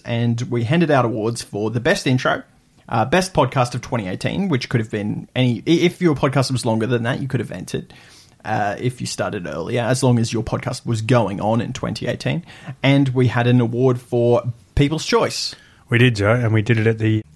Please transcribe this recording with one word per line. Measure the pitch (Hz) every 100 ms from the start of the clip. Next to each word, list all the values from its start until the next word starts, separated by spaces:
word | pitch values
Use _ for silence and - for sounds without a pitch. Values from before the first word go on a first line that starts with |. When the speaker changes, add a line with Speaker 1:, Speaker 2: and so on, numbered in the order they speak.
Speaker 1:
and | - 117 117 117
we | 127 120
handed | 113 170 160
out | 139 120
awards | 107 110 117
for | - 101 110
the | 117
best | 135 196 139
intro, | 127 147 143 - _ _ _ -
uh, | 113 113
best | 175 185
podcast | 156 131 139 120
of | 127
twenty | - 123 92
eighteen, | 95 117 135 196
which | 127 -
could | 120
have | 110
been | 107 107 - -
any, | 123 127 110
i-, | -
if | 165 170 -
your | 175
podcast | 135 147 139 131
was | 127 120
longer | 113 113
than | 120
that, | 117 -
you | 131
could | 120
have | -
entered, | 87 - - - - - - - _
uh, | - 110 101 -
if | 123 -
you | 123
started | - 95 98 80
earlier, | 73 87 120
as | 113 131
long | 131 120
as | 113
your | 113
podcast | 113 117 - -
was | - 110
going | 110 123 98 101
on | 101 117
in | -
twenty | 127 117 113 120
eighteen. | - 127 151 - - - 131
And | 135 139 135
we | 127 123
had | 120 120
an | 123
award | 117 120 131 123
for | - 120 120 120 123 - _
People's | - 143 160 -
Choice. | 226 160 - - - - _ -
Speaker 2:
We | 117
did, | 123 107
Joe, | 101
and | 123 117
we | 110
did | 104 113
it | 113
at | 110
the | 110 110 -